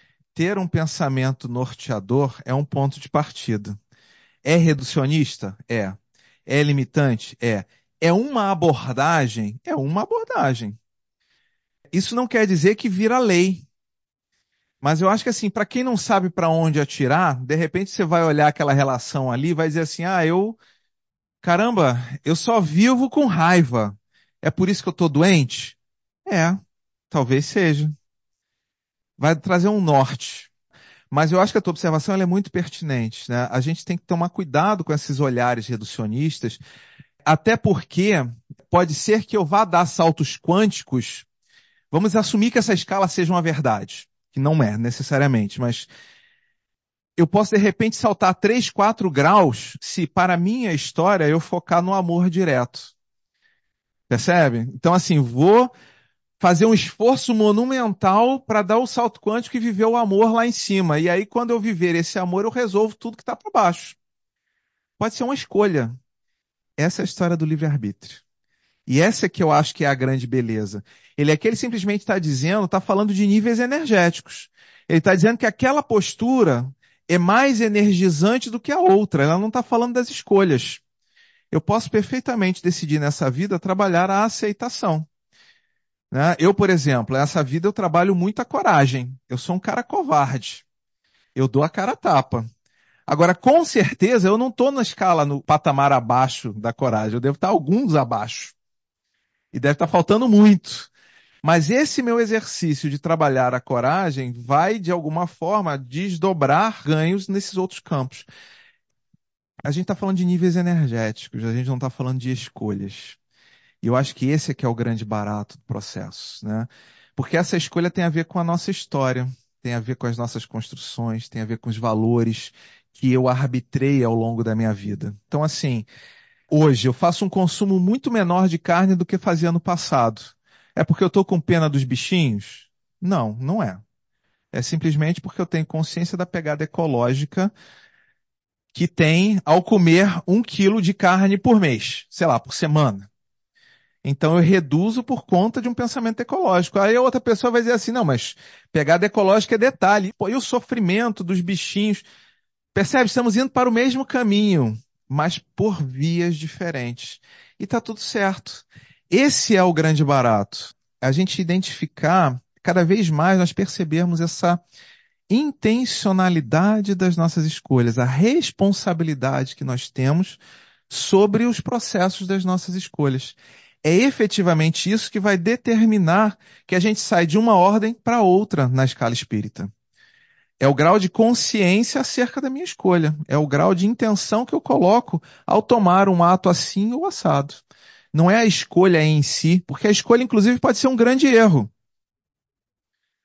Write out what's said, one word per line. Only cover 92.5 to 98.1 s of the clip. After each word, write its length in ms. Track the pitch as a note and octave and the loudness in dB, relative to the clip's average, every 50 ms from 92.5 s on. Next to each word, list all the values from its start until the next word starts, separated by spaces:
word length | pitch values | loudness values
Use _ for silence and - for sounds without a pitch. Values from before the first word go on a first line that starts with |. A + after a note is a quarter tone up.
| _ _ _ _ _ _ _ _ _ _ - | _ _ _ _ _ _ _ _ _ _ -6
Agora, 280 | - D3 D3 E3+ F3 F3+ | -2 0 2 4 2 2
com 300 | - - B3+ D4 E4+ E4 | 2 4 4 4 4 4
certeza, 640 | - - A3 E3+ - - - F#3 A3 B3+ A3 F3+ F#3+ | 2 0 0 0 0 0 0 2 2 4 4 4 4
eu 100 | G#3+ A3+ | 2 2
não 120 | B3+ C4 | 0 -2
tô 200 | A3 - B3 C#4 | 0 0 0 0
na 120 | C#4 C4 | 0 -2
escala, 420 | A3 - - - G3 F#3 E3+ D#3+ D3 | -4 -4 -4 -2 0 2 2 2 2
no 180 | C#3+ C#3+ C#3 | 0 -2 -4
patamar 500 | - - D#3 D3+ - D#3+ C3+ C#3 C#3 C#3 | 0 0 0 2 2 0 0 2 2 4
abaixo 600 | C#3 B2+ A#2 A2 B2 B2+ C3 C3 - - - A2+ G2+ | 2 2 2 2 2 2 2 0 -2 -6 -10 -10 -10
da 180 | G#2+ G#2+ A#2 | -6 -6 -6
coragem. 420 | A#2 - C3+ B2 A2+ G#2+ G#2+ A2 A2 | -4 -2 -2 -2 -2 -2 -2 -4 -4
Eu 60 | A#2+ | -2
devo 180 | A#2+ C#3 C#3 - | -2 -2 -2 -2
tá 100 | - F#3+ | -2 0
alguns 460 | A3 - C#3 C#3+ F#3+ A#3+ C#4+ G3+ D#3 | 0 0 0 0 0 0 0 2 2
abaixo. 600 | D3 B2+ A#2 | 0 0 0